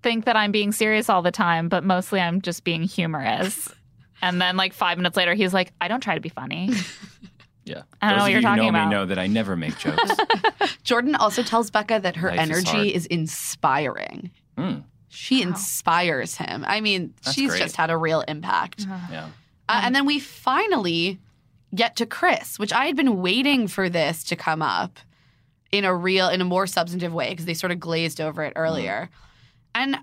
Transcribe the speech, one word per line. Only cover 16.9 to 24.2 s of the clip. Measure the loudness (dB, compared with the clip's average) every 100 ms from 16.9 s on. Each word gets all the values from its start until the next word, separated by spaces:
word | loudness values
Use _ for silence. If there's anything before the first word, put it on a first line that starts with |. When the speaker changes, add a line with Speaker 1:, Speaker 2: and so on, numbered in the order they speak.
| 0 -2 -6
Speaker 2:
That's | -6
Speaker 3:
she's | -2 0
Speaker 2:
great. | 0
Speaker 3:
just | -2 -2
had | 0
a | 2
real | 2 0 0
impact. | -6 0 0 0 -6
Speaker 1:
Uh-huh. | -8 -8 -10
Speaker 2:
Yeah. | -10
Speaker 3:
Uh, | -12 -16 _ _ _ 0
Speaker 1:
Um, |
Speaker 3:
and | 2
then | 2
we | 2 0
finally | -4 -6 0 0 2 2 2 0 0 -2 -12 _ _ _ _
get | 0 0 0
to |
Chris, | -4 0 2 2 -2 -6
which | -2
I | 0
had | 0 2
been | 2 2
waiting | 2 2 2 2 0
for | 0 0
this | 2 0 -2